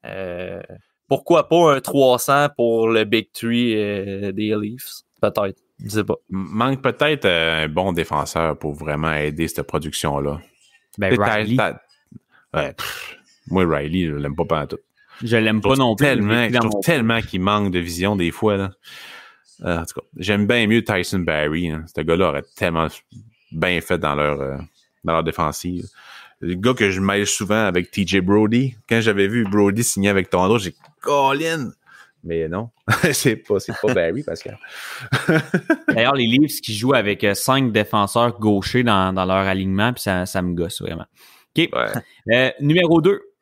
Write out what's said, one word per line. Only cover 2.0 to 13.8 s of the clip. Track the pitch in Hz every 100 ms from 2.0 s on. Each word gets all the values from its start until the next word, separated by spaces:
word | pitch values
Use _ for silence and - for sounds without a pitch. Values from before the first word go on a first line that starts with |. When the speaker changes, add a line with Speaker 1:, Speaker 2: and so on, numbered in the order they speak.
| 131 123
Speaker 1:
cents | - 139 147 143
pour | 120 113 113
le | 113
Big | 107 110 107
Three, | - 117 120 120 107
euh, | 104 101 101 98 101
des | 98 107
Leafs ? | 107 104 123 - - _ _
Peut-être. | 104 101 101 - _ _
Je | 110
sais | 104
pas. | 101 - _
Speaker 2:
M-, | 95 90
manque | 104 123 135
peut-être, | 135 113 147 147
euh, | 98 85 82 80
un | 78
bon | 78 95
défenseur | 85 80 73 73 80 82 73
pour | 78
vraiment | 73 76 76 80
aider | 78 76 76 82
cette | - 71
production-là. | 78 78 - 82 71 71 76 - _ _ _ _ -
Speaker 3:
Ben, | 98
Speaker 2:
Tu | 117
sais, | 104
Speaker 3:
Riley. | 107 107 123
Speaker 2:
t'as, | 98 - _ _ _ - _ _ _
t'as, | -
ouais, | 143
pff, | - - - - - _ _ -
moi, | 90 90
Riley, | 73